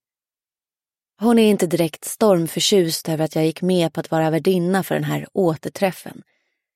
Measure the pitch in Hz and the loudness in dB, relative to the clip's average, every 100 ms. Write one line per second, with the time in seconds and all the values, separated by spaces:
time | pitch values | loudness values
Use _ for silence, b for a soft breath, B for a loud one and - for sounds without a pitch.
0 | _ _ _ _ _ _ _ _ _ _ | _ _ _ _ _ _ _ _ _ _
1 | _ _ 214 233 214 202 180 175 165 - | _ _ 2 4 4 2 0 0 -2 -4
2 | - - 220 180 165 - - 208 165 156 | -14 0 2 2 0 -2 2 2 2 -2
3 | - 156 156 160 160 156 180 185 160 - | -6 -4 -2 0 -2 -2 -2 0 0 -4
4 | - 160 160 156 151 185 170 190 170 151 | -4 -2 0 0 0 0 0 -2 -2 -4
5 | 147 147 147 - 180 156 - - 190 - | -4 -6 -6 0 0 0 -8 -4 -4 -4
6 | - - - _ _ _ _ | -16 -20 -20 _ _ _ _